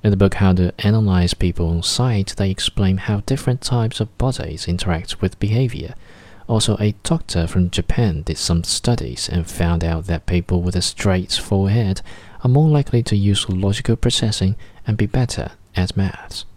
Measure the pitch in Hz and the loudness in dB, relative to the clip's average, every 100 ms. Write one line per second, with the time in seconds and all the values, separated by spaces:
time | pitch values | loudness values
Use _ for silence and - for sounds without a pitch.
0 | 107 98 98 - 98 90 90 - 104 110 | 4 4 4 4 4 4 2 0 2 2
1 | 104 90 87 - 92 - 82 85 - - | 4 4 2 2 0 0 0 0 -2 0
2 | 127 107 98 - 98 95 - - 98 95 | 0 0 -2 -2 -2 0 -4 0 2 2
3 | - 104 - 135 - 123 - 123 113 - | 0 -2 -2 -2 0 -2 -2 0 0 -2
4 | 107 _ 123 127 127 92 - 87 - 170 | -6 _ -2 -2 -8 -8 -4 -2 -2 -2
5 | 92 - 92 - 104 113 131 80 80 - | -4 -4 -4 -2 0 0 0 -4 -10 -12
6 | - - - - - 113 - 104 104 - | -18 -20 -20 -18 -2 0 2 2 0 -2
7 | - 165 - 87 82 95 87 90 - - | -2 -2 0 -2 0 0 0 0 0 2
8 | 113 78 78 78 - 85 - - - 120 | 2 0 -4 -6 0 0 0 -2 0 0
9 | 60 60 - 87 82 - 87 85 85 82 | -2 -8 -4 -4 -4 -2 0 2 0 -2
10 | 90 82 - 90 85 90 90 90 - - | -2 -4 0 -2 0 -2 0 -2 -4 -2
11 | 101 92 92 - - 101 98 110 101 95 | 0 0 -2 -6 -2 0 2 2 0 -2
12 | - - - - 127 131 156 147 135 120 | -6 -14 -18 -2 2 4 6 4 2 0
13 | 117 104 101 101 - 92 98 101 - 113 | 2 2 4 2 0 0 0 0 0 2
14 | 127 - 113 - 95 104 - - - 104 | 2 2 0 0 0 -2 -8 -10 -4 0
15 | 104 131 123 - - - - - 92 - | 0 2 0 -2 -8 -12 -8 -2 -2 0
16 | 95 - - - - | -2 -4 -14 -14 -14